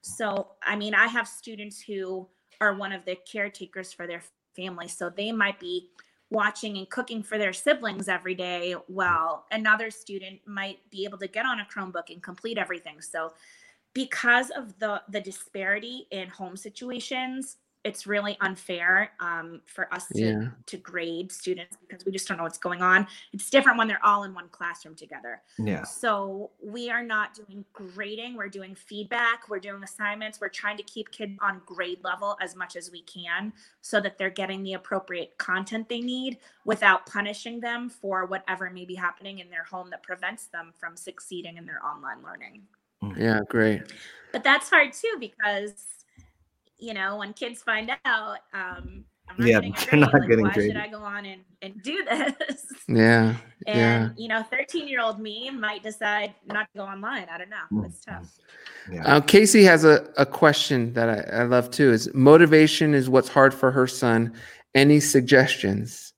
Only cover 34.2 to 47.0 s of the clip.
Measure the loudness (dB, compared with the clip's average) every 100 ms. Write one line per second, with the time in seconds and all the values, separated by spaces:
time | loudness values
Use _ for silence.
34.2 | -8 -6 -8 -8 -10 -12 -8 -8 -8 -12
35.2 | -12 _ -6 -6 -4 -10 -8 -8 -6 -8
36.2 | -8 -12 _ _ -6 2 4 4 0 -8
37.2 | -8 -8 -12 -10 -8 -8 -10 -12 -6 -4
38.2 | -4 -8 -8 -8 -8 -12 -14 -8 -8 -8
39.2 | -18 -18 -14 -14 -12 -14 -14 -16 -12 -10
40.2 | -10 -10 -16 -16 -16 _ -16 -16 -18 -18
41.2 | -14 -14 -14 -18 -16 -12 -10 -10 -14 -14
42.2 | -16 -20 -20 -20 _ _ _ _ -12 -2
43.2 | 0 0 0 2 4 2 -6 -20 -20 -20
44.2 | -10 -4 2 2 4 4 4 -2 -6 -6
45.2 | -10 _ -4 -2 -6 -14 -20 -20 _ _
46.2 | _ _ _ _ _ _ -12 -6